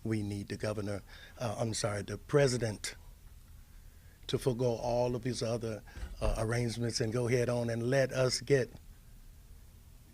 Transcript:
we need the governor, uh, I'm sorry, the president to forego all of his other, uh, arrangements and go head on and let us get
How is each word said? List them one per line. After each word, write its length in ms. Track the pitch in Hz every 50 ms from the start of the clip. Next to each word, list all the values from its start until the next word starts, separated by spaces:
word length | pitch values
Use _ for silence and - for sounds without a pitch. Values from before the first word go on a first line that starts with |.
| -
we 180 | 113 110 107
need 280 | 104 101 104 101 101 -
the 80 | 107
governor, 440 | - - 107 107 107 101 104 101 95 - - - - - - - -
uh, 160 | 131 113 101 120
I'm 140 | 123 113 104
sorry, 300 | - - 110 104 101 101
the 140 | - 104
president 800 | 98 - - - 143 143 135 123 120 117 113 101 95 - - - - - - - - - - - - - - - - - - - - - - - - - - - - -
to 100 | - -
forego 380 | 120 - 139 123 113 131 123 117
all 400 | 110 131 123 120 120 123 123 123
of 80 | 123 117
his 200 | 127 117 98 127
other, 380 | 110 117 117 117 113 110 104 - - - - - - - -
uh, 140 | 110 107 -
arrangements 640 | 110 113 110 120 120 123 117 107 113 120 117 113 -
and 100 | 120 110 107
go 140 | 123 123
head 220 | 117 123 123 120 117
on 200 | 120 120 120 117
and 200 | 117 117 117 123
let 220 | 135 139 131 127
us 300 | - 127 131 127 123 -
get 300 | 120 - 143 135 120 - - - - - - - - - - - - - - - - - - - - - - - - - - - - -